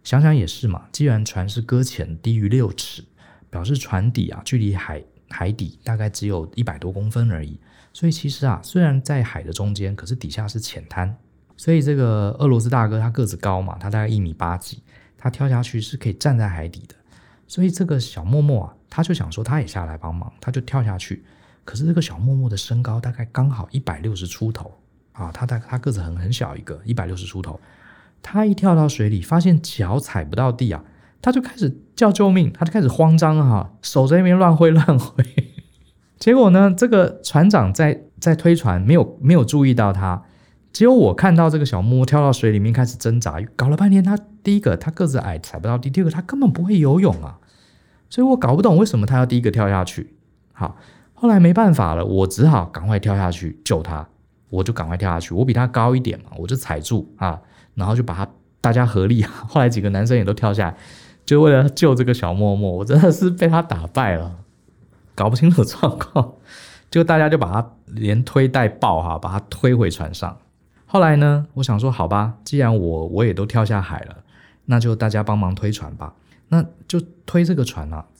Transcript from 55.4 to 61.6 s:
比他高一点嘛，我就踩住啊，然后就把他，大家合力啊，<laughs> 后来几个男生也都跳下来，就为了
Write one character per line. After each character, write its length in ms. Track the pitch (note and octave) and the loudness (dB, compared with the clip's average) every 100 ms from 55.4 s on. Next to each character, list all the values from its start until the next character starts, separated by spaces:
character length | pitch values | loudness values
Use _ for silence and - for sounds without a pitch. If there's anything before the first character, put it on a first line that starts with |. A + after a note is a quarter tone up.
比 80 | C3 | 0
他 140 | A2+ B2 | 0 0
高 280 | A#2+ A#2 | 0 0
一 60 | B2+ | 0
点 180 | B2+ - | -4 -8
嘛， 100 | - - | -12 -12
我 80 | F2+ | -8
就 100 | C3 | -8
踩 240 | - D2+ | -6 -8
住 340 | D2+ A2 - - | -4 -4 -4 -6
啊， 220 | F#2 D#2+ - _ _ | -6 -6 -14 _ _
然 120 | - F#2 | -6 -2
后 80 | |
就 80 | A#2 | -2
把 100 | A#2 | -4
他， 160 | F#2 G2 - _ _ | -6 -10 -12 _ _
大 120 | A#2+ | 0
家 120 | A#2 | 2
合 220 | B2 G#2+ F#2+ | 2 2 2
力 160 | A#2+ | 2
啊， 80 | G#2 - | 0 -6
<laughs> 80 | - | -4
后 120 | D#3 | 0
来 80 | B2 | 0
几 120 | A2+ | 0
个 80 | G2+ | -2
男 140 | F#2+ | -2
生 120 | A2+ B2 | 0 0
也 80 | |
都 100 | F#2 | 0
跳 180 | - A2 | -2 -2
下 180 | G#2 F2+ | -2 -4
来， 60 | - - - - _ | -6 -18 -20 -20 _
就 160 | - D3 | 2 4
为 120 | D#3 | 6
了 160 | C3+ | 6